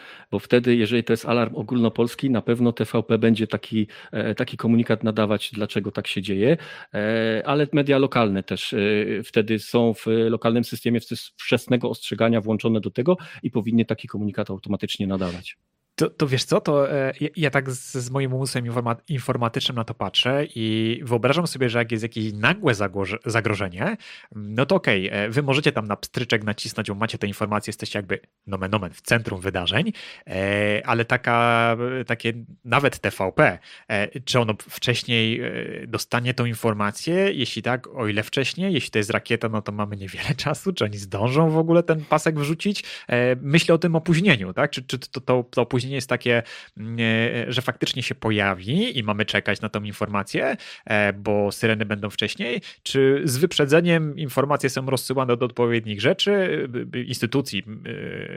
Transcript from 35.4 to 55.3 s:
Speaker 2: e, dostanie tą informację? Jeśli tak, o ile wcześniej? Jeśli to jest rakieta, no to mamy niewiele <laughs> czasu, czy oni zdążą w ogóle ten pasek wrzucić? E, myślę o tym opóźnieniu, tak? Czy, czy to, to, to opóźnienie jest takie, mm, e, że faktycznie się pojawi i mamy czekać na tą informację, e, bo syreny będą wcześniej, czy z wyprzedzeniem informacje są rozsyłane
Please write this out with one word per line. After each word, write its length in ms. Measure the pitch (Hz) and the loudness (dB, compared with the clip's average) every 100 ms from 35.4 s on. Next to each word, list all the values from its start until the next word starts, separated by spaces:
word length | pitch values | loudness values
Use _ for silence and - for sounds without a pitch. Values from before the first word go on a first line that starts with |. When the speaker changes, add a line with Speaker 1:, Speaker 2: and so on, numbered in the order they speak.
Speaker 2:
e, 120 | 120 117 113 - 117 | -4 -6 -8 -10 -6
dostanie 480 | 113 - 120 123 | -6 -2 -2 0
tą 100 | 127 | -2
informację? 880 | 120 110 117 104 104 - 160 180 196 | -2 0 -2 0 -2 -2 -2 0 0
Jeśli 300 | 196 190 - | 0 -4 -4
tak, 240 | 120 123 - | -2 -4 -6
o 220 | 131 107 | -6 -2
ile 140 | 104 | -2
wcześniej? 520 | 107 139 123 170 196 | -2 -2 -2 -2 0
Jeśli 160 | 151 - | 0 0
to 80 | 113 | -2
jest 120 | 104 | 0
rakieta, 380 | 107 - 117 113 | -2 0 -2 0
no 140 | 107 | -4
to 100 | - | -4
mamy 240 | 104 101 101 | -6 -6 -6
niewiele 380 | 95 92 - - | -10 -8 -4 -2
<laughs> 40 | |
czasu, 280 | 147 151 196 | -2 -2 -4
czy 120 | 175 | -2
oni 120 | 107 101 | -2 -2
zdążą 540 | 98 98 120 143 160 | -8 -2 2 4 4
w 80 | 160 | 4
ogóle 240 | 160 170 | 6 4
ten 220 | 170 160 | 4 0
pasek 340 | 147 156 170 156 | 2 2 2 0
wrzucić? 440 | 143 165 208 202 - - - | -2 0 -2 -2 -8 -14 0
E, 280 | 120 123 127 | 2 4 2
myślę 380 | 139 160 - | 4 2 6
o 40 | 165 | 4
tym 180 | 175 160 | 4 2
opóźnieniu, 560 | 170 160 196 117 92 | 2 4 4 2 0
tak? 180 | 104 117 | 0 -2
Czy, 120 | - | -2
czy 160 | 127 127 | -6 -8
to, 220 | - 131 | -8 -8
to, 240 | - 127 117 | 0 0 2
to 120 | 127 | 0
opóźnienie 240 | 117 123 131 | 2 0 -2
jest 220 | 139 - | -6 -2
takie, 340 | 120 123 120 - - - - | -2 2 2 2 -16 -18 -12
mm, 200 | 110 117 | -8 -2
e, 520 | 113 113 117 120 127 | 2 2 2 -2 -2
że 100 | 123 | -2
faktycznie 400 | 127 - - 131 | -2 -2 -4 -4
się 120 | - | -6
pojawi 840 | - 113 104 98 90 98 175 240 135 | -4 0 2 2 0 -2 0 0 -2
i 40 | |
mamy 220 | 107 104 | -2 -2
czekać 360 | 107 101 - 101 | 0 0 0 -4
na 80 | 107 | -4
tą 140 | 107 | -6
informację, 760 | 104 101 104 101 98 117 127 226 - - - | -6 -6 -2 -2 -2 -2 -2 -4 -10 -18 -2
e, 260 | 104 101 | 2 2
bo 400 | 101 104 104 101 | 0 0 0 0
syreny 340 | - 113 107 107 | 0 0 0 -2
będą 240 | 104 104 | -4 -4
wcześniej, 500 | - 107 - 233 240 - - | -4 -4 -4 -4 -6 -8 -14
czy 400 | - 135 135 139 | -2 4 4 4
z 140 | 143 123 | 2 2
wyprzedzeniem 800 | 165 - 143 160 175 165 151 135 | 2 2 4 6 6 2 2 -4
informacje 520 | 139 131 139 143 131 | -2 0 2 2 0
są 160 | 135 131 | -2 -2
rozsyłane 500 | 127 - 135 123 | -2 0 -2 2